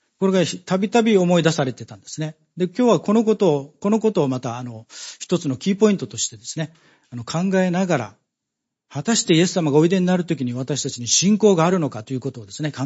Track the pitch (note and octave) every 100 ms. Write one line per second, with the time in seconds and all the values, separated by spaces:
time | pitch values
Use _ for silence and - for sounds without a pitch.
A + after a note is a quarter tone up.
0 | _ - F#3+ F#3+ E3 F3+ - F#3+ G3+ A#3+
1 | A3+ G3 F3 F3 D#3+ D3+ C3 A2+ A#2 G#2
2 | - - D#3 - _ - F3+ F#3 B3 F#3
3 | - A3 A3 G#3 F#3+ C#3+ C#3+ _ G3+ A3
4 | A3 G#3 C#3 B2+ B2 A#2 B2 A2+ - -
5 | - - - F3 D3 B2 F#3+ G3 G#3+ F#3
6 | C3 A#2 - A2 - - D#3 _ _ _
7 | _ A#2+ A#2 D#3+ F#3+ F#3+ F#3 F3+ F#3+ D3+
8 | G#2 - _ _ _ _ _ _ _ C#3
9 | A3+ A3+ - D#3+ F3 F#3+ D#3 C#3+ E3 F#3+
10 | F3+ F#3 E3+ C#3+ B2 B2 C3 C#3+ C3+ -
11 | A#2+ - F#3 G#3 G#3 F3 E3 F#3 C#3+ A2
12 | G#2 C3 C3+ A#2+ G2 - D3+ C#3+